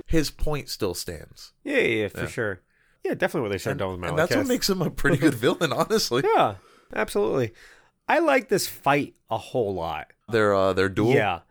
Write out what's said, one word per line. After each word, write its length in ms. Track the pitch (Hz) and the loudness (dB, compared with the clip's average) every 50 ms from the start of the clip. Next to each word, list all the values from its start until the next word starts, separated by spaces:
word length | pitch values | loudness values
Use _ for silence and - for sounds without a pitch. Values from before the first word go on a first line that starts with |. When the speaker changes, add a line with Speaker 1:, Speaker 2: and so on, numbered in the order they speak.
| - | -2
Speaker 1:
his 240 | - - 160 139 - | 2 2 2 2 0
point 380 | - - - 151 151 135 - - | -2 -2 -2 0 -2 -2 -6 -8
still 240 | - - 107 90 85 | -6 -4 -4 -4 -4
stands. 560 | - - 90 82 76 - - - - - - _ _ - | -4 -8 -10 -10 -10 -12 -18 -20 -20 -20 -20 _ _ -6
Speaker 2:
Yeah, 140 | 262 285 | -2 0
yeah, 240 | 240 196 - 113 107 104 | 0 2 2 2 0 -2
yeah, 40 | |
for 140 | 95 - 90 | -4 -4 -6
Speaker 1:
Yeah. 60 | 82 | -8
Speaker 2:
sure. 340 | 73 - 127 113 101 92 - _ _ _ _ _ _ _ _ - | -6 -6 -4 -4 -6 -6 -10 _ _ _ _ _ _ _ _ -6
Yeah, 100 | 381 - | -6 -4
definitely 260 | - 175 190 - 156 113 101 | -2 -2 -2 -2 -2 -2 -2
what 20 | |
they 60 | 98 | -4
should 80 | 90 - - | -4 -4 -4
have 0 | - | -4
Speaker 1:
And, 60 | - | -4
Speaker 2:
done 220 | 98 92 92 90 | -4 -6 -6 -6
with 80 | 87 85 | -4 -2
Speaker 1:
and 80 | 85 | 0
that's 160 | 156 165 - - | 0 0 0 0
what 120 | - 277 | 0 0
Speaker 2:
Maliketh. 20 | |
Speaker 1:
makes 220 | 254 240 - - - | 0 -2 -2 -2 -2
him 120 | 190 185 | -2 0
a 80 | 151 - | -2 -4
pretty 280 | - - - 139 160 | -2 0 0 2 2
good 160 | 131 151 151 - | 2 2 2 2
Speaker 2:
<laughs> 20 | |
Speaker 1:
villain, 380 | 107 117 165 - - 170 135 117 | 2 0 0 0 0 0 0 0
honestly. 500 | 143 165 - 220 214 - - 117 135 226 | 0 0 0 0 0 0 0 0 0 2
Speaker 2:
Yeah, 300 | 427 453 - 135 110 98 - - _ _ _ _ - - | 4 4 4 2 2 -2 -6 -16 _ _ _ _ -8 -6
absolutely. 560 | 214 214 - - 202 208 220 160 139 117 107 - - - - - _ _ _ _ _ _ | -6 -4 -2 -2 -2 0 0 0 0 -2 -2 -6 -12 -20 -20 -20 _ _ _ _ _ _
I 120 | - 254 311 | 0 0 2
like 280 | 339 294 277 - - | 2 2 2 2 2
this 180 | - 208 170 - | 0 -2 -2 -2
fight 500 | - - - - 135 147 147 127 - - _ _ - | -4 -8 -2 2 2 2 2 0 -4 -10 _ _ -6
a 80 | 113 | -6
whole 360 | 107 - - - 127 107 101 95 | -6 -6 -4 -2 -2 0 0 -2
lot. 320 | 87 82 82 78 76 - - _ _ _ - | -4 -4 -6 -6 -8 -10 -14 _ _ _ 0
Speaker 1:
Their, 220 | 117 110 107 101 101 | 2 4 4 4 4
uh, 160 | 95 95 95 | 4 4 4
their 160 | 92 95 95 | 4 4 2
duel? 260 | 98 95 107 104 120 127 | 2 2 2 4 4 4
Speaker 2:
Yeah. 280 | 117 104 98 87 82 - _ | 4 2 0 -2 -4 -8 _